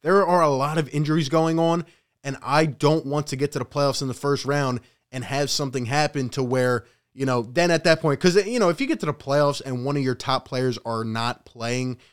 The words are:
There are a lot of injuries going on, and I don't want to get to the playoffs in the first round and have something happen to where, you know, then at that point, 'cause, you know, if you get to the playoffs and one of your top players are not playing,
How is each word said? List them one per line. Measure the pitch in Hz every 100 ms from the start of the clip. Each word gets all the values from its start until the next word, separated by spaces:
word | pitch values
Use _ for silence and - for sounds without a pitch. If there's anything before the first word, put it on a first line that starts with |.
There | 151 196 180
are | 180
a | 160
lot | 135 139 160
of | 139
injuries | 147 151 156 143
going | 160 160 165
on, | 165 165 165 _ _ _
and | 143 135
I | - 143 160
don't | 123 147 156 135
want | 147 147
to | -
get | 139
to | 143
the | -
playoffs | 147 143 131
in | 135
the | 123
first | 143 139 123
round | 143 135 123 _ _ _
and | 131
have | 110 139 143
something | - 143 131 120
happen | 139 151 147 127
to | -
where, | 127 127 127 123 - _ _
you | - 131
know, | 123
then | 113 127 175
at | 165 175
that | 160
point, | 160 139
'cause, | 180 175 196
you | 240
know, | 190
if | 170
you | 269
get | 320
to | 156
the |
playoffs | - - 139 147 143 135
and | 127 127
one | 143
of |
your | 131 123
top | - 135 -
players | 127 131 113 -
are | 113 113
not | 113 117 - -
playing, | 120 117 123 127 120 _